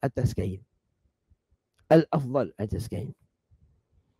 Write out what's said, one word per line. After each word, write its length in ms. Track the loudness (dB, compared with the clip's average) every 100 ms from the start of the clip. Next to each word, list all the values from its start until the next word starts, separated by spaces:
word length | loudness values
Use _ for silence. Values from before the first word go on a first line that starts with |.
atas 320 | -6 0 -2
kain. 320 | 0 -6 -6 -14 _ _ _ _ _ _ _ _ _ _ _ _
Al-afdal 640 | 4 6 -2 0 -2 -2 -4
atas 320 | -6 -6 -6
kain. 240 | -8 -10 -14 _ _ _ _ _ _ _ _ _